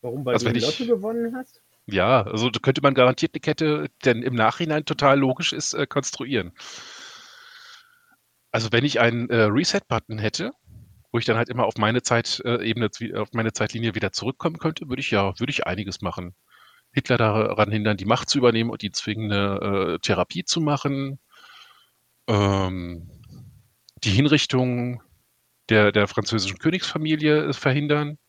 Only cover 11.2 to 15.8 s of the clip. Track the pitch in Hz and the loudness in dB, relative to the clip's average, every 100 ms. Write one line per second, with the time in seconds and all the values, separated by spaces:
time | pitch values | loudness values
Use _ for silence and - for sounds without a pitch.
11.2 | - 113 117 120 107 - 107 120 - 117 | -2 -2 -4 -2 -2 0 0 0 0 0
12.2 | - - 123 120 104 110 110 - 117 - | 0 -6 -4 -2 -2 -2 -4 -4 -10 -8
13.2 | 104 117 113 - 107 110 113 107 107 - | -6 -4 -4 -2 -6 -2 -4 -4 -4 -4
14.2 | 117 - 170 160 160 156 147 127 131 104 | -6 -4 -6 -4 -6 -6 -8 -8 -2 0
15.2 | 98 98 127 - - 95 | 0 -2 -4 -4 -4 -6